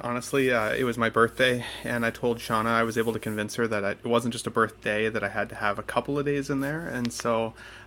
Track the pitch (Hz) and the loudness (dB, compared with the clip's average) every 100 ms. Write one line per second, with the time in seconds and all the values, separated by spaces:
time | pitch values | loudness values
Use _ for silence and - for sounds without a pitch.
0 | 120 120 - 139 131 120 107 120 127 120 | -4 -4 -2 0 2 2 2 0 0 0
1 | 113 113 117 - 127 123 117 - 120 120 | 2 4 4 4 2 2 -4 -8 -4 0
2 | 117 - 120 117 - 110 113 117 113 117 | 0 0 -2 -2 0 2 4 4 2 2
3 | 113 110 110 107 104 - 113 107 98 - | 0 -2 -2 -4 -2 -2 0 0 -2 -2
4 | 120 117 117 113 117 117 110 - 113 107 | 0 2 2 -2 -2 0 0 0 -2 0
5 | 110 110 101 107 104 101 107 101 - 120 | 0 0 -2 -2 -4 -2 -2 0 -2 -2
6 | 123 143 143 143 139 139 139 160 - 123 | 0 0 0 0 0 0 -2 -4 -4 -2
7 | 120 - 120 113 113 - - - | -2 -2 0 0 0 -6 -16 -18